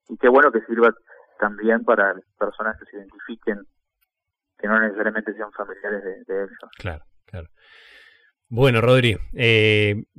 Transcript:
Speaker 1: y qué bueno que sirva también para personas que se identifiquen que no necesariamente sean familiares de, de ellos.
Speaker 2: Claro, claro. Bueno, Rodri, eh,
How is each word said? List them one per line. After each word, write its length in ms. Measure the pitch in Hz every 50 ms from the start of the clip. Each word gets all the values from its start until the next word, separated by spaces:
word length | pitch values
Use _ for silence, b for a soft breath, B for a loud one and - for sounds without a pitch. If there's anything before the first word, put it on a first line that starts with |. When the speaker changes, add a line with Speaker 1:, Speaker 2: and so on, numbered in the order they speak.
| _ -
Speaker 1:
y 100 | 117 -
qué 100 | - 123
bueno 240 | 123 135 147 143 117
que 80 | 110 -
sirva 260 | - 117 113 117 117 113 _ _ b b b b b _ -
también 460 | 104 104 104 101 107 110 113 117 120
para 300 | 117 117 104 98 98 92 92 - _ _ -
personas 380 | 104 101 - - 107 110 110 -
que 60 | -
se 100 | - - 101
identifiquen 640 | 98 98 101 104 - - 117 - - - 104 101 92 _ _ _ _ _ _ _ _ _ _ _ _ _ _ _ _ _ _ _
que 100 | - 104
no 120 | 107 113
necesariamente 520 | 113 107 95 107 104 107 107 110 107 110 98
sean 160 | 104 107 104 -
familiares 500 | - 101 101 95 95 - 104 104 101 98
de, 60 | 95 95 101 - - 95
de 60 | 98 98
ellos. 260 | 95 - - - - _ -
Speaker 2:
Claro, 260 | - 95 80 78 - _ _ _ _
claro. 220 | _ - 90 80 - _ b b b b b b b b b b b b b b b b b _ -
Bueno, 320 | 117 110 135 135 117 113
Rodri, 360 | 113 117 127 131 120 117 101 - - - -
eh, 680 | - 127 113 113 110 107 110 107 104 104 104 104 107 - - _